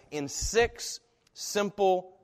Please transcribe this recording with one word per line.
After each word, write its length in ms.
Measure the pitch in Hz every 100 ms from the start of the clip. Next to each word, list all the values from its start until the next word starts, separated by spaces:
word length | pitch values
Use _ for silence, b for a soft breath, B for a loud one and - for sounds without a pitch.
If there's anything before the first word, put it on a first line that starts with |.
| B
in 180 | 151 139
six 720 | - - 208 233 - - - _ _ _
simple 840 | - - 208 208 - 196 185 180 -